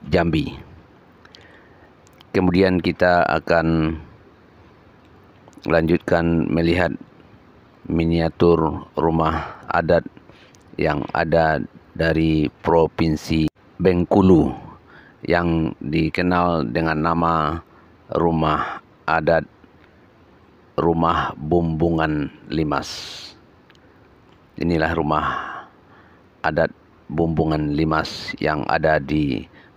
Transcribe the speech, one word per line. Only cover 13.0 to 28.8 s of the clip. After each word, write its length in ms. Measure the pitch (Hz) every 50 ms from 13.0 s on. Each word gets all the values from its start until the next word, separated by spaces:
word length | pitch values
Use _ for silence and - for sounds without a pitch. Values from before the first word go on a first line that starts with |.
| 82 80 78 76 - - 82 80 78 73 _ _ _ - -
Bengkulu 800 | - 85 92 90 87 90 - - 101 92 92 90 78 69 67 - - - - - - - - - - - - - - -
yang 480 | - 87 87 87 85 82 82 80 - - - -
dikenal 880 | 73 78 82 78 80 - 92 87 90 90 87 87 87 85 80 65 58
dengan 320 | 62 82 82 80 78 78 78
nama 560 | 82 85 85 85 82 82 80 76 73 82 82 - - - - - - - _ _ - -
Rumah 640 | 78 82 85 82 80 78 76 76 76 - - - - _ _ _ _ -
Adat 400 | 78 80 82 78 82 82 80 76 - _ _ - _ _ - - - _ _ _ _ _ _ - _ _ _ _ _ _ _ _ _ - -
Rumah 560 | 78 85 82 82 82 82 85 80 73 - -
Bumbungan 960 | - 73 78 87 87 85 82 80 76 85 85 82 80 80 78 76 76 71 69 - - -
Limas. 400 | - - 80 78 73 71 69 - - - - - - - - - - - - _ _ _ _ _ _ - - _ - _ _ - _ _ _ _ - - _ _ _ -
Inilah 400 | - - 85 85 78 78 80 82
rumah 300 | 82 76 76 76 73 - - - - - - - - - - _ _ _ _ - - - - - _ _ _ _ -
adat 320 | - 80 78 82 80 - - _ _ _ _ _ _ -
Bumbungan 640 | 71 80 85 82 80 78 80 80 78 76 76 73 73
Limas 560 | 73 82 78 78 78 78 - - - - - - -
yang 240 | - 76 78 73 - -
ada 320 | 78 80